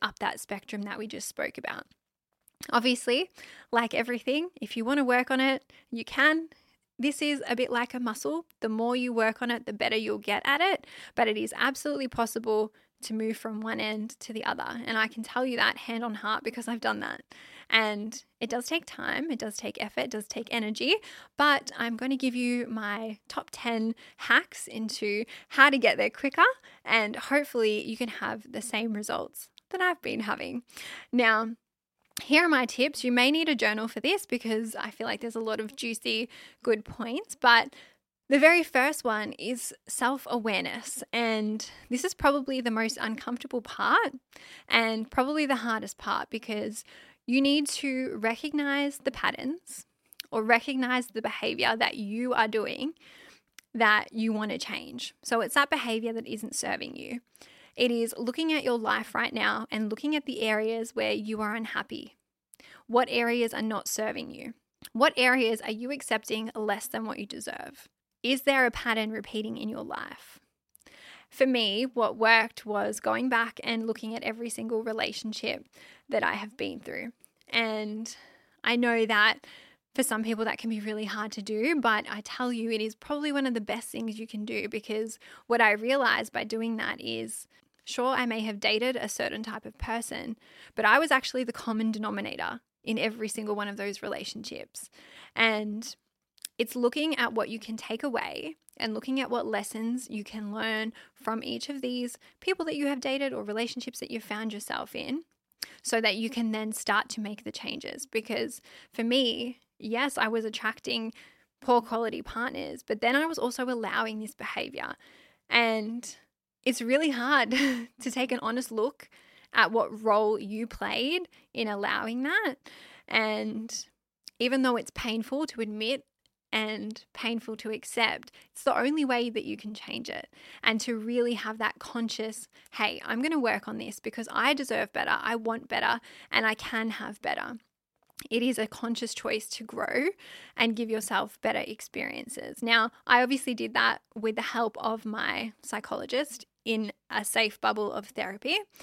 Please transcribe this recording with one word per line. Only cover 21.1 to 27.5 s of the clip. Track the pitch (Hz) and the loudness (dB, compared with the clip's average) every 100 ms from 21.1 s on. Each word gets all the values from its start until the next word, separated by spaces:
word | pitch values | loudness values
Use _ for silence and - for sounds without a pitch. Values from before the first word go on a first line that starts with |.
| - - - | -18 -8 2
but | 294 277 - - | 4 4 2 -4
I'm | 233 226 | -4 -2
gonna | 262 262 | -2 0
give | 262 | 0
you | 247 247 240 240 | 0 0 0 -2
my | 220 208 208 226 214 - | -4 -4 -4 -6 -8 -10
top | - - | -10 -10
ten | - 240 233 220 233 - - | -6 -2 0 0 -2 -10 -4
hacks | - 240 359 - - | 4 4 4 -6 -12
into | - 220 - 208 208 233 - - | -6 -6 -4 -2 -2 -4 -8 0
how | - 277 | 8 8
to | 269 | 8
get | 226 - | 6 6
there | 208 | 2
quicker, | - 285 294 392 523 - - | 0 0 6 6 4 -6 -14
and | - 226 208 | 0 2 2
hopefully | 220 - 277 285 | -2 0 2 2